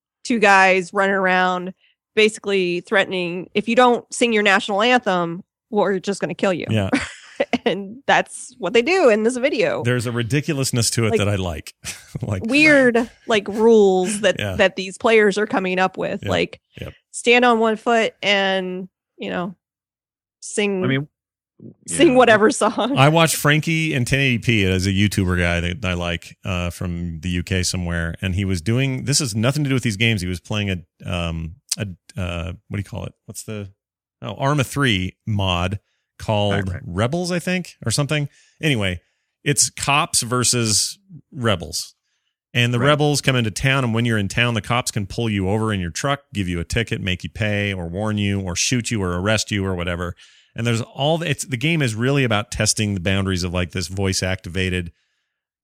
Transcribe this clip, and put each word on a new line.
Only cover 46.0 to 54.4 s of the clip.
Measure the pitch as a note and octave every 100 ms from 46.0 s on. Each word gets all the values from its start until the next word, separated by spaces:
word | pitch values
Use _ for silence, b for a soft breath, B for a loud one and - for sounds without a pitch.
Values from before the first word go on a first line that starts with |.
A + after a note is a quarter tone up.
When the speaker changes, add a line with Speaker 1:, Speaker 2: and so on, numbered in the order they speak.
| C#3 C#3 _
Speaker 2:
give | G2+ F2+
you | F2
a | E2
ticket, | A#2 A2 -
make | G2 F2+
you | D#2+
pay, | - G#2+ G2+ G2+
or | F#2+ E2+
warn | F2 G#2+ G#2
you, | G2+ G2+
or | F#2 E2+
shoot | - B2+ A2
you, | A2+
or | F#2 F2
arrest | G2 G#2+ -
you, | G#2
or | F#2+ F2+
whatever. | F2 F2 F2 - b b b -
And | A#2
there's | A2+
all | - - C#3 D#3+
the, | E3
it's, | C#3 -
the | B2
game | D3+ E3+
is | C3 G#2+
really | B2 C#3+
about | B2+ G#2 G#2
testing | - A2 - G#2 G2
the |
boundaries | F2+ G2 F#2+ F#2
of, | F2+
like, | F2+ F2
this | G2 E2+
voice-activated | F#2+ G2 F#2+ F#2 F#2